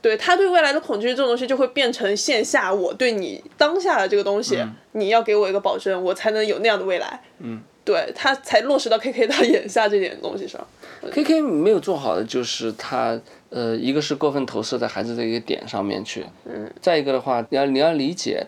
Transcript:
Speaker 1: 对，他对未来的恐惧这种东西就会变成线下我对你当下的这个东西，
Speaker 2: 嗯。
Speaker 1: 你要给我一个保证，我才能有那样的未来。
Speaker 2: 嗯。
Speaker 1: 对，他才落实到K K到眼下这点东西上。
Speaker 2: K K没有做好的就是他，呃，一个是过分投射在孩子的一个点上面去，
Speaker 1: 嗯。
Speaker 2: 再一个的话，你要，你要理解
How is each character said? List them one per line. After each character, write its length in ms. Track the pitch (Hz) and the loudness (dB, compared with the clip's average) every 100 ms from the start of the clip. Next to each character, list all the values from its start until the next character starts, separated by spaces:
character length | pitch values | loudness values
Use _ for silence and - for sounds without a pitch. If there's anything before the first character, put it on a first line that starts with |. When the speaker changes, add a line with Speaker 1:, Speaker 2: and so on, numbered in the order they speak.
Speaker 1:
对， 140 | 403 427 | 0 2
他 180 | - 370 | 2 4
对 120 | 392 | 4
未 140 | 359 | 4
来 100 | 294 | 4
的 80 | 294 | 2
恐 200 | - 208 | -2 -2
惧 80 | 240 | 0
这 60 | 254 | 0
种 100 | 262 | 0
东 100 | 240 | 0
西 120 | 254 | 0
就 80 | 262 | 0
会 100 | 254 | 0
变 220 | 285 247 | 0 0
成 240 | 247 240 208 | 0 -2 0
线 280 | - 240 | 0 0
下 280 | 269 277 190 | 2 0 0
我 220 | 196 180 | 0 -2
对 180 | 202 254 | 0 0
你 280 | 214 170 95 - - | 0 -4 -8 -12 0
当 220 | 302 359 | 2 2
下 180 | 359 269 | 2 2
的 100 | 190 | 2
这 80 | 202 | 2
个 80 | |
东 200 | 196 202 | 2 0
西， 140 | 214 196 | 0 -2
Speaker 2:
嗯。 160 | - - _ | -2 -8 _
Speaker 1:
你 160 | 220 196 | -4 2
要 120 | 226 | 2
给 140 | 220 208 | 4 2
我 140 | 196 | 2
一 20 | |
个 80 | 196 | 2
保 180 | 196 - | 0 0
证， 240 | 190 185 | -2 -2
我 100 | 185 | -2
才 180 | 185 220 | 0 0
能 140 | 214 214 | 0 0
有 140 | 151 | 0
那 80 | 220 | 0
样 100 | 202 | 0
的 80 | 190 | 0
未 140 | 175 | -4
来。 220 | - - - - | -4 -10 -16 -14
Speaker 2:
嗯。 220 | 135 113 - _ | -12 -12 -14 _
Speaker 1:
对， 280 | - 170 - | 0 0 0
他 220 | - 269 269 | -2 0 0
才 260 | - 220 | 2 2
落 160 | 247 269 | 4 2
实 120 | 240 | 2
到 80 | 220 | 0
K 160 | 254 | 0
K 140 | 247 240 | 0 2
到 140 | 285 | 4
眼 240 | - 185 196 | 4 4 2
下 200 | 233 214 | 0 2
这 100 | 202 | 2
点 180 | 185 - | 0 -4
东 160 | - 196 | -8 -8
西 80 | - | -10
上。 200 | - - _ - - - | -12 -16 _ -20 -14 -6
Speaker 2:
K 140 | - | 0
K 180 | 302 320 | 2 2
没 280 | 294 151 185 | 2 2 4
有 100 | 196 | 4
做 160 | 196 160 | 2 -2
好 200 | 127 87 | 0 -2
的 60 | |
就 200 | 120 139 | -2 -2
是 260 | 120 - 113 | -4 -4 -6
他， 440 | 107 - 127 117 113 - - _ | -6 -6 -2 -2 -2 -8 -20 _
呃， 240 | 123 117 113 | -6 -4 -2
一 160 | 127 | 0
个 80 | 147 | 0
是 120 | 147 | -2
过 160 | 143 151 | 0 0
分 160 | 139 127 | 0 -2
投 160 | - | -4
射 160 | 113 123 | -4 -4
在 80 | 117 | -4
孩 160 | - | -4
子 140 | 117 117 | -6 -4
的 100 | 117 | -2
一 60 | |
个 80 | 113 | -4
点 260 | 107 - - | -4 -6 -4
上 180 | 110 | -4
面 200 | 101 98 | -2 -4
去， 220 | 107 - - - | -6 -10 -12 -16
Speaker 1:
嗯。 260 | - - 107 - | -14 -12 -12 -4
Speaker 2:
再 160 | 185 160 | 0 2
一 60 | |
个 100 | 139 | 2
的 80 | 131 | -2
话， 180 | 135 120 113 | 0 -2 -2
你 60 | 135 | 0
要， 100 | 139 | 0
你 140 | 135 | 2
要 140 | 160 | 2
理 200 | 156 135 | 2 -2
解 320 | 180 - - | -4 -4 -6